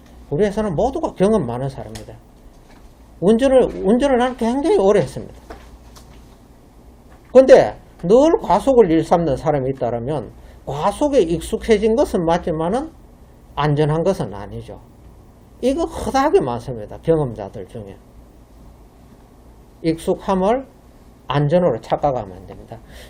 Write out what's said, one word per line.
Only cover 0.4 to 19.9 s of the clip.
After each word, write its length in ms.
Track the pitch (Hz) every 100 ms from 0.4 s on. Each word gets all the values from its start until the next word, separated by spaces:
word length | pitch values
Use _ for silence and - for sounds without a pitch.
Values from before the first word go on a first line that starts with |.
| 208
회사는 300 | 208 214 156
모두가 380 | 233 320 311
경험 320 | - 196 220 123
많은 240 | 123 135
사람입니다. 460 | 127 110 110 110 113 - - - - - - - - - -
운전을, 640 | 175 226 269 262 180 175 190
운전을 320 | 240 277 247
나는 200 | 254 247
굉장히 400 | 226 262 320 415
오래 240 | 190 208
했습니다. 340 | 135 123 - - - - - - - - - - - - - - - - - - - - -
근데 440 | 247 269 240 113 - - -
늘 140 | 170 240 311 392
과속을 500 | 226 185 269 247 190
일삼는 440 | 160 156 175 160 131
사람이 340 | 156 147 131 135
있다라면 560 | 120 117 120 151 101 - - - -
과속에 560 | 143 185 202 294 269
익숙해진 760 | 165 170 - 226 - 214 220 226
것은 300 | 302 202 165
맞지만은 640 | 170 185 156 165 240 320 - - - - - - -
안전한 480 | 151 143 147 160
것은 300 | - - 117
아니죠. 460 | 101 101 113 117 95 - - - - - - - -
이거 220 | 254 285
허다하게 580 | 330 - 220 269 285 359
많습니다. 560 | 135 120 135 117 104 104
경험자들 640 | - 160 135 107 98 110 90
중에. 280 | 117 98 92 - - - - - - - - - - - - - - - - - -
익숙함을 840 | 165